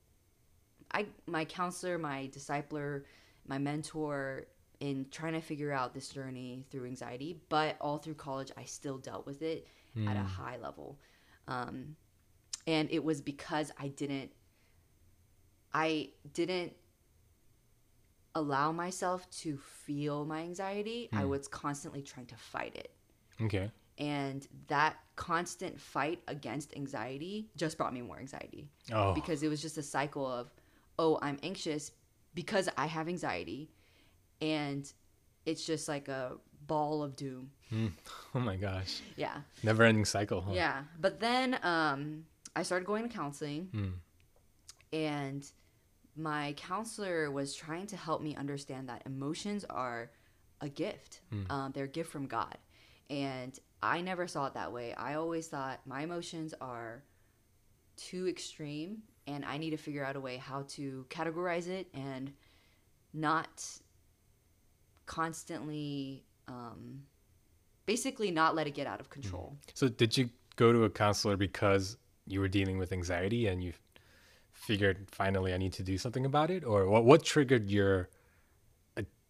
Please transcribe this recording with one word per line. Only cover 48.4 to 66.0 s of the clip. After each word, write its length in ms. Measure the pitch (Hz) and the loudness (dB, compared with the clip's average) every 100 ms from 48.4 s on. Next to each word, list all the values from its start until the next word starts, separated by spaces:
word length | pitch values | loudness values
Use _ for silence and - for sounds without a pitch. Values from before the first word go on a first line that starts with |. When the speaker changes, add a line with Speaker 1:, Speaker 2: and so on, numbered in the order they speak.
| 139 143 - 131 131 | -4 -4 -6 -8 -8
Speaker 1:
that 140 | 117 - | -10 -8
emotions 580 | 135 139 170 202 208 - | -4 -4 -4 -4 -4 -4
are 400 | 76 127 117 117 - - _ _ - | -4 -2 -4 -6 -12 -20 _ _ -10
a 80 | 147 | -8
gift. 520 | 143 185 143 - - - | -4 -4 -4 -12 -20 -8
Speaker 2:
Mm. 160 | 104 98 | -6 -4
Speaker 1:
Um, 220 | 139 135 | -4 -4
they're 120 | 135 139 | -4 -4
a 40 | |
gift 220 | 160 160 | -4 -4
from 160 | 156 135 | -4 -4
God. 320 | 113 95 - - - - - - | -2 -2 -6 -18 -20 -20 -20 -6
And 480 | 139 139 131 127 - - _ | -2 -2 -4 -8 -12 -18 _
I 180 | 107 156 | 2 2
never 260 | 180 180 175 | 0 -2 -2
saw 200 | 160 135 | -2 -2
it 80 | 120 | -2
that 180 | 87 | -4
way. 220 | 117 117 - | -4 -6 -6
I 200 | 120 151 | -4 -2
always 320 | 165 165 165 | -2 -2 -4
thought 400 | 147 131 127 - | -4 -4 -6 -8
my 160 | 131 | -6
emotions 520 | 160 175 - 170 156 - | -4 -6 -6 -6 -6 -6
are 440 | 131 120 117 117 139 _ _ _ _ _ _ _ _ - | -8 -8 -8 -10 -16 _ _ _ _ _ _ _ _ -18
too 300 | - 185 185 | -10 -4 -2
extreme 760 | 170 - - 151 147 170 220 - _ - | -2 -6 -10 -8 -6 -6 -8 -14 _ -8
and 160 | 143 127 | -6 -4
I 140 | 143 | -4
need 120 | 160 | -2
to 60 | 151 | -4
figure 280 | 151 143 135 | -4 -4 -4
out 120 | 139 | -4
a 40 | |
way 180 | 131 127 | -6 -6
how 240 | 135 139 139 | -6 -6 -6
to 360 | - 139 131 131 | -6 -6 -8 -8
categorize 600 | 170 160 165 180 170 175 | -4 -2 0 0 0 -2
it 200 | 190 180 139 | -6 -6 -8
and 380 | 135 131 135 143 _ - _ _ _ _ _ | -6 -6 -8 -10 _ -20 _ _ _ _ _
not 520 | 156 151 160 - - - - - _ - _ _ _ _ _ - _ _ _ - | -2 2 2 0 -8 -12 -14 -20 _ -20 _ _ _ _ _ -20 _ _ _ -8
constantly, 1200 | - 165 160 - 160 147 151 147 143 | -2 -2 -2 -6 -6 -4 -4 -4 -4